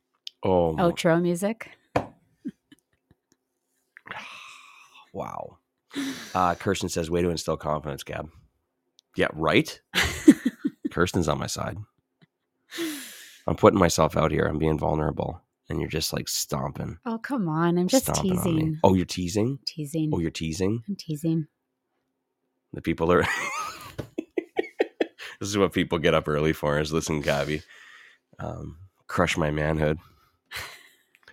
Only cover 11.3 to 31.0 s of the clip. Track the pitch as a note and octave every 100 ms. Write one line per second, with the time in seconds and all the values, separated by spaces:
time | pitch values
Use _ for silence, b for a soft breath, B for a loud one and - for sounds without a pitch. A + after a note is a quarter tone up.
11.3 | C#2 D2+ - D2+ G2 G#2 _ _ _ _
12.3 | _ _ _ _ B E4 D4 B3 B B
13.3 | B - - G#2+ G2 F2 - D#2 D#2+ D#2
14.3 | D2+ D#2 D#2 D#2 D#2 D#2+ D#2 D2+ D2 -
15.3 | E2+ _ _ _ D#2 D2+ D#2 - C#2 B1
16.3 | - - D2+ C2 - - E2+ B3 A3+ -
17.3 | C4+ F3 D#3 E3+ F3 F3+ C4 - D3+ F#3+
18.3 | F#3 F#3 D#3+ D#3+ D#3 - F#2+ E2+ - F2
19.3 | G2+ A2+ C#3 - - D3 D#3+ D#3 F#2+ E2
20.3 | - E2 D#2 F#2+ A#2 A2+ G2 - D3+ E3
21.3 | E3 D3+ _ _ _ _ _ _ _ _
22.3 | _ _ _ _ C#2+ - E2 E2 F2 -
23.3 | - - - - - - - - - -
24.3 | - - - - - - _ - _ B
25.3 | B G2+ G2+ F#2 F#2 E2+ F2 D#2+ D#2+ D#2
26.3 | D2 D#2 D#2 D2 D2 D2+ D#2+ D#2 D#2 C#2+
27.3 | C#2+ D2 D2+ - B B B B B _
28.3 | - D#2+ E2 D2+ D#2+ F#2+ _ - - E2+
29.3 | - D#2 D2+ D2+ D#2 D2+ D#2 - _ _
30.3 | _ _ B B B B B